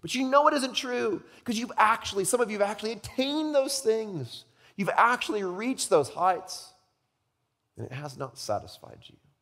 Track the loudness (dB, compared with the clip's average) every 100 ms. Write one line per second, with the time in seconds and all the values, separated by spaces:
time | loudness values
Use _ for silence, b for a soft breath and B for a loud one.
0 | -4 -2 4 6 6 4 0 -4 -4 -2
1 | -2 -4 -8 B -4 -4 -4 4 4 4
2 | -2 -2 0 0 0 0 0 0 -6 -8
3 | -8 -2 0 0 0 0 0 -2 0 0
4 | -2 -8 -8 -12 -20 b b b -2 4
5 | 4 4 0 -4 -4 -4 -4 -4 4 4
6 | 4 0 0 0 -4 -16 -16 _ _ _
7 | _ _ _ _ _ _ _ -14 -12 -10
8 | -12 -10 -12 -10 -4 -4 -6 -20 -20 -20
9 | -20 -20 _ _